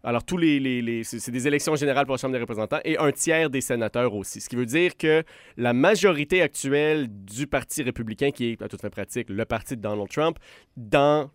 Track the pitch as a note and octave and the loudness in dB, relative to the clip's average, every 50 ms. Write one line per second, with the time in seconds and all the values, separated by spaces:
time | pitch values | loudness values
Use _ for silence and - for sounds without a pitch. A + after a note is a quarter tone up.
0 | - B2 A#2+ A#2 - - F3+ F3 E3 D#3 D3 C#3 C3+ C3 B2+ B2 A#2 A#2 A#2 A2+ | -4 -2 -2 -2 -2 -2 0 2 4 4 4 4 2 0 -2 -2 -2 -2 -4 -4
1 | A2 - B2+ A2 - B2+ A#2+ B2+ B2 D3 C#3+ C#3+ - E3 D#3 C3+ D3 C#3+ B2+ C#3 | -6 -6 -10 -10 -8 -6 -4 -2 0 2 0 2 2 0 0 0 0 0 2 2
2 | C#3 C3+ C3 - - C3+ C3 A#2+ A#2 A#2 A2 G#2+ G#2+ - D3+ - - D#3+ D#3 - | 2 0 0 -2 -2 -2 -2 -4 -4 -4 -4 -4 -2 -2 -2 -2 -2 -2 0 2
3 | D#3 C#3+ C3+ - - E3 D#3+ D#3+ D#3+ C#3+ C3 C3 - - B2 A#2 A2+ G#2 - A#2+ | 2 2 2 0 0 2 2 2 2 0 0 -2 -2 -2 -2 -2 -2 -2 0 0
4 | B2 A#2 G#2 G2+ F#2 - - G#2 - - B2 A#2+ B2+ A2 C3+ E3 F3+ E3+ - - | 0 0 0 -4 -8 -8 -10 -12 -10 -6 -4 -2 -2 0 2 2 2 2 0 0
5 | D#3+ D#3 D#3 D#3+ E3 - - - - - - - A#2+ A#2+ A#2+ B2+ D#3 G3 A3 E3 | 2 4 4 4 2 -2 -12 -20 -20 -14 -6 -2 0 2 4 6 6 6 6 6
6 | G3 G3 E3 C#3+ D3 - F#3 F#3 D#3+ C#3 - - - C3+ C#3 D3 D3+ D3+ D#3 D#3 | 4 4 4 2 0 2 2 2 2 2 0 -2 -2 2 2 4 4 2 2 0
7 | C3 A2+ G2+ G2+ G2 G2 G#2+ B2+ D3 - D3+ C3 - - - D#3 B2+ B2 - - | -2 -4 -8 -12 -16 -12 -8 -8 -6 -2 -4 -4 -4 -4 -6 -4 -4 -4 -4 -4
8 | A2+ A2 G#2+ - C#3 C#3 - - A#2+ A#2 A2+ - G#2 G#2+ G2+ - - G2+ - G#2 | -6 -6 -4 -2 -2 -2 0 -2 -4 -4 -4 -6 -10 -12 -10 -10 -10 -10 -8 -8
9 | F#2+ - - B2 A2 - G2 G#2+ A2 - A#2 G#2+ - - C3 A2 G2+ G#2 G#2+ G#2 | -10 -6 -6 -6 -6 -4 -4 -4 -4 -2 -4 -4 -4 -6 -10 -6 -4 -4 -4 -4
10 | G2 F#2+ - D3 D#3 E3+ D#3+ - - - - - _ _ - C3+ A2+ G2+ D#3 C#3+ | -6 -4 -2 0 0 0 -2 -4 -12 -20 -20 -20 _ _ -16 -14 -4 2 4 4
11 | C#3+ D3 D3 D3+ D#3 D3+ | 6 6 4 2 0 -4